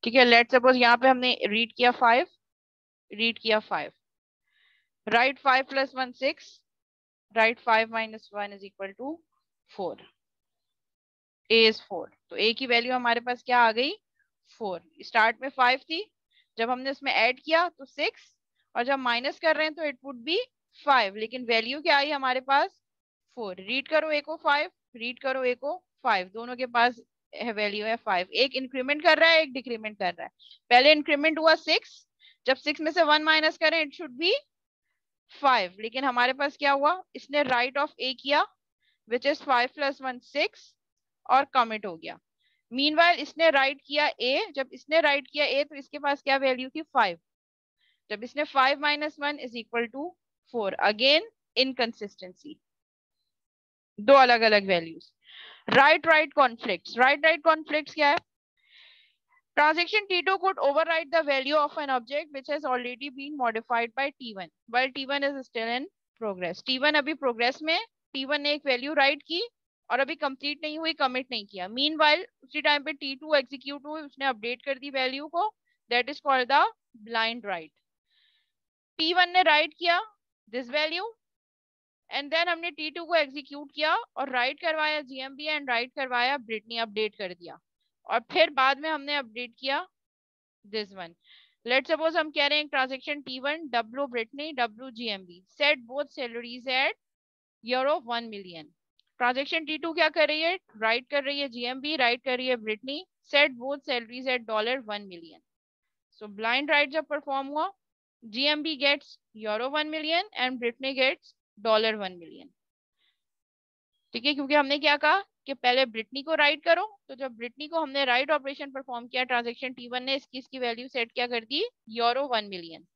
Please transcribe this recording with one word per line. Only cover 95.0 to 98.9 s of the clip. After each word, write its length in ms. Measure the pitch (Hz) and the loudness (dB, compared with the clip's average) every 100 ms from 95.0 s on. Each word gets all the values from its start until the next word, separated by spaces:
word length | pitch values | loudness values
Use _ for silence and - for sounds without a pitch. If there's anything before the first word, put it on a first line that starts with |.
| 233 202 185 175 190 | -8 -8 -10 -20 _
set 320 | _ 285 302 233 | _ 0 0 -4
both 240 | 262 294 | -8 -8
salaries 540 | - 247 233 240 247 247 | -8 -10 -8 -12 -12 -4
at 260 | 254 285 440 _ _ _ _ _ _ | 0 0 -4 _ _ _ _ _ _
euro 320 | 220 247 269 320 233 | -4 0 0 -2 -2
one 180 | 233 233 | -8 -6
million। 380 | 208 185 170 151 _ _ | -14 -14 -18 -18 _ _